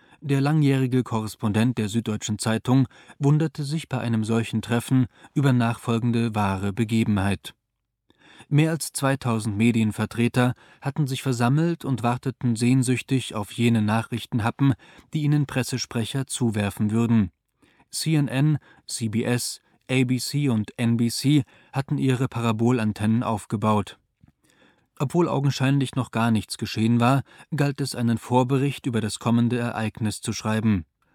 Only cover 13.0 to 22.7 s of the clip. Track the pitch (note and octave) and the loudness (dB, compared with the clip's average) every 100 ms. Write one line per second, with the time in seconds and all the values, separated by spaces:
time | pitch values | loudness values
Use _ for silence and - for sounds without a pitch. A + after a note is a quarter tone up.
13 | - C3+ - G#2+ G#2 - A#2 A2+ G#2 A2+ | -2 -4 -2 -8 -8 0 2 2 2 -2
14 | A2 A#2 - A#2+ A2+ - C#3 - - - | -2 -8 -6 -2 -2 0 -2 -2 -8 -20
15 | _ D#3 D3 D3 C#3 C3 A#2 B2 - A#2+ | _ -4 0 2 0 -4 -4 -6 -6 -6
16 | A2 C3+ C3 - A#2+ G#2+ G2+ - G#2+ A2 | -4 -6 -8 -2 -2 0 -4 -2 -2 0
17 | A#2 A#2 F#2 - _ _ _ _ _ - | 2 0 0 -8 _ _ _ _ _ -6
18 | D#3 D#3 C#3+ C3 D3+ D3 - - - - | 0 0 0 0 2 0 -4 -20 -14 -6
19 | A2+ G#2+ A2 B2 - - _ _ - C3 | -4 -2 0 -2 -2 -10 _ _ -4 0
20 | B2+ B2+ - D3 C#3+ A2+ G#2 - A#2 A#2 | 2 0 -2 -2 0 0 -2 -2 0 2
21 | A#2 - C#3 D3 - - _ C3+ C3+ C#3+ | 0 0 2 2 2 -10 _ -6 -4 -2
22 | C3+ B2 C3 A#2+ A#2 A2 A#2 | 0 0 -2 0 0 2 2